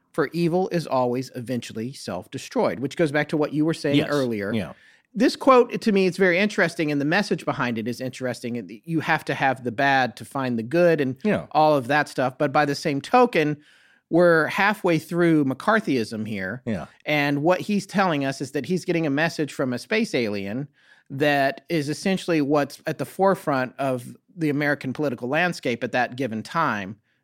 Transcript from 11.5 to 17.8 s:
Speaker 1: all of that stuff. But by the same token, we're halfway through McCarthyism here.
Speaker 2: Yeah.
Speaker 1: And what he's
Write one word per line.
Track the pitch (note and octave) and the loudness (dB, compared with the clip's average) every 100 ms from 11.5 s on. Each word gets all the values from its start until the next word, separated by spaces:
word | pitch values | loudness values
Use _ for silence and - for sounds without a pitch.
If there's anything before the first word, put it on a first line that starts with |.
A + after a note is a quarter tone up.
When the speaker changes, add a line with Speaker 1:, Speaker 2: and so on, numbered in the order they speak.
Speaker 1:
all | D3+ D#3 D3 | 4 4 4
of | A#2+ | 2
that | C#3+ C#3+ | 0 0
stuff. | - C3 C3 | 0 -2 0
But | D3 | 0
by | D3 | 2
the | D3 | 2
same | C#3 E3+ C#3 | 0 -2 -4
token, | - D3+ D3 E3+ D3+ D3 _ _ _ _ - | 2 4 4 4 0 -2 _ _ _ _ 0
we're | D#3+ F3 E3 D3 | 4 6 6 4
halfway | - G3+ G#3 F#3 D#3+ | 2 2 2 2 0
through | - E3+ F3 D#3 | 0 2 4 4
McCarthyism | C3+ C3 - A3 G#3+ C3 G#2+ A2 G#2+ | 2 0 2 2 2 0 -2 -6 -6
here. | G#2 F#2 B2 | -6 -6 -6
Speaker 2:
Yeah. | - G#2+ A#2 _ | -6 -6 -8 _
Speaker 1:
And | - D3+ C#3+ C#3+ | -4 0 0 0
what | D#3 F#3 | 0 0
he's | G3+ G3+ | 0 -4